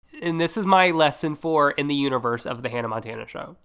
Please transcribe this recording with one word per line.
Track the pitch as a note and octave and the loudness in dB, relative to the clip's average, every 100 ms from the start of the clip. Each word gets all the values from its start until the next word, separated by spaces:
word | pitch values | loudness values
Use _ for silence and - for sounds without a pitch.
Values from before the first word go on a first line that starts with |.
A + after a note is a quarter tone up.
| _ - | _ -8
and | E3+ E3 | -4 0
this | E3 A3+ | -2 0
is | F#3+ | 4
my | F#3+ F3+ | 6 6
lesson | E3 D3+ - D#3+ D3 | 4 2 2 -6 -4
for | E3 D#3 C#3+ | 0 2 2
in | - C#3+ | 2 -2
the | C#3+ | 0
universe | C#3 B2+ A#2+ A#2 - | 0 0 -2 -4 -6
of | A#2 | -8
the | A#2+ | -6
Hannah | A#2+ A2+ | -4 -4
Montana | A2+ A2 A2+ A2+ | -6 -8 -12 -12
show. | - - F3+ | -12 -14 -16